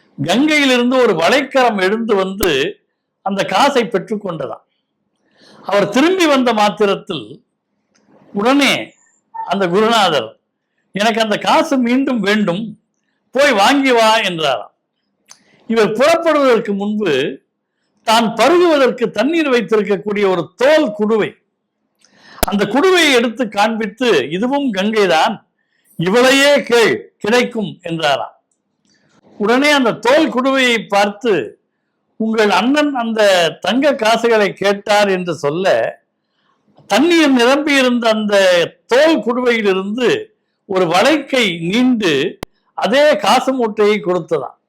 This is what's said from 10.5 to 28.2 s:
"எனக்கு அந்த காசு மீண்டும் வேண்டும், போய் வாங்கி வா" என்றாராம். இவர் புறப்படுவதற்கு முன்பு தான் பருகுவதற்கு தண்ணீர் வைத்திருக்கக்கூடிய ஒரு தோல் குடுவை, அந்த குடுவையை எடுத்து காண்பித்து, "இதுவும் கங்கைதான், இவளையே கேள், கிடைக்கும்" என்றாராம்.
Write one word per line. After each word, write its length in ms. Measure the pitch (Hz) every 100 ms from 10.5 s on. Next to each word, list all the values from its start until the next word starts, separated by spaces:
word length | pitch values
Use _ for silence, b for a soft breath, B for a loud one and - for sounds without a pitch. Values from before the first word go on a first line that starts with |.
| _ _ _ _
"எனக்கு 280 | 190 220 220
அந்த 180 | 220 196
காசு 380 | 190 285 320 269
மீண்டும் 440 | 233 254 277 247
வேண்டும், 600 | 190 214 185 175 226 - _ _ _ _ _
போய் 220 | 247 285
வாங்கி 400 | 214 208 285 269
வா" 260 | 233 220 220
என்றாராம். 560 | 202 170 147 117 101 _ _ _ _ _ _ b b b -
இவர் 240 | 226 202
புறப்படுவதற்கு 840 | 214 285 330 330 302 269 226 196
முன்பு 680 | 202 208 214 196 131 160 277 _ _ _ _ _ _
தான் 300 | - 220 220
பருகுவதற்கு 760 | - 240 349 349 294 254 208 220
தண்ணீர் 400 | 208 247 339 294
வைத்திருக்கக்கூடிய 760 | 240 185 220 196 196 208 202 196
ஒரு 220 | 180 - -
தோல் 360 | 254 311 285
குடுவை, 400 | - 214 220 151 - _ _ _ _ _ _ B B B B -
அந்த 180 | 196
குடுவையை 500 | 202 262 370 359 311
எடுத்து 340 | 254 240 220 233
காண்பித்து, 840 | 202 220 226 220 - 247 160 123
"இதுவும் 420 | 175 247 285 277
கங்கைதான், 720 | 190 202 220 190 160 202 208 _ _ _ _ _ -
இவளையே 640 | 170 226 262 269 277 285
கேள், 520 | - 233 208 120 - _
கிடைக்கும்" 600 | 208 247 233 233 180 143
என்றாராம். 600 | 170 165 156 131